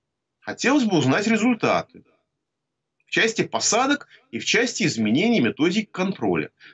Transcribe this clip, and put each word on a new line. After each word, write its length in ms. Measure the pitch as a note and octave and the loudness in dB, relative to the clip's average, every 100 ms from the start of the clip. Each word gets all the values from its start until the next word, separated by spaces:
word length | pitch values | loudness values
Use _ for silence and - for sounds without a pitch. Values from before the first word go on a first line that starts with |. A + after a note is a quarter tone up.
| _ _ _ _ | _ _ _ _
Хотелось 420 | - - A3 D4 | -14 -4 0 2
бы 140 | A3+ F3+ | 2 2
узнать 300 | B2+ D3+ G#3+ | 2 2 2
результаты 760 | A3 A3+ A#3 B2 F2+ - - - _ _ _ _ _ _ _ _ _ _ | 2 2 0 0 0 -2 -12 -20 _ _ _ _ _ _ _ _ _ _
в 40 | |
части 340 | - A3 - | -2 0 0
посадок 680 | - A2 - G#3+ C4 C#4+ - - _ | -4 -2 0 2 2 -2 -4 -20 _
и 80 | A2+ | -8
в 60 | - | -2
части 380 | G3+ B3 - | 0 0 -2
изменения 560 | F#3 A#2 G#2+ B2 A3 A3 | -2 0 0 2 2 2
методики 480 | A#2+ - D#3+ F#3+ G#3+ | 0 0 0 0 -4
контроля. 600 | - F#3+ F#3+ G#2+ E2+ D2 - - | -4 -6 -4 -2 -2 -4 -10 -20